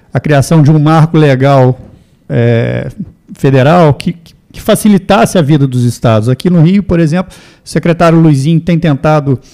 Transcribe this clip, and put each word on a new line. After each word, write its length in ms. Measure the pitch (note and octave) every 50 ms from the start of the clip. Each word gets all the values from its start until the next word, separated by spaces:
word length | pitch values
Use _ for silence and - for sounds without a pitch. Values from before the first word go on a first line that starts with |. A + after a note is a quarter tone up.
| _ _ -
a 60 | B2+
criação 420 | - D3 D3 C#3 B2+ - E3+ D#3+ C#3+
de 80 | C#3+
um 80 | D#3 D#3
marco 380 | D3 D#3 D#3+ D#3+ D#3 D#3+ D#3+
legal, 640 | D#3 D#3 C#3+ C3 B2+ C3+ C#3 C#3 C3+ B2+ B2+ B2+ - - - - _ _ _ _ _ _ -
é, 600 | - - A#2 A#2 A#2 A#2 A#2+ A#2+ - A#2+ - B2+ - - F3 - - _ _ - G#3+
federal 600 | - - C#3 C3+ C3 B2+ D3 E3+ F3+ E3 D3 C3+
que, 200 | - - F3+ E3+
que 480 | - - - _ _ _ _ - -
facilitasse 760 | - - G#3 - - G#3+ G3+ F#3 - - G3 A3 A3+ - -
a 40 | F#3+
vida 260 | D3+ C3 D#3+ C#3+ C#3
dos 160 | C3+ B2+ B2+ A#2+
estados. 460 | A#2+ A2+ - - A#2+ A2 A2 G#2+ B2
Aqui 200 | C3 - - F3+
no 120 | F3+ E3+
Rio, 200 | D3+ F3 F#3+ G3+
por 200 | F3 - F#3 E3
exemplo, 320 | E3+ D3+ D#3+ F#3 F#3+ - -
o 340 | - - - _ _ _ -
secretário 480 | - D#3+ - E3+ D#3+ E3 F3 E3 E3 E3
Luizinho 400 | D#3+ D#3+ D3 C3+ C3 D#3+ E3+ D#3
tem 180 | E3 F3+ E3+ D#3+
tentado, 580 | E3+ D#3+ C#3 C3 - D#3 D#3 D3+ C#3 C#3 C3 - - -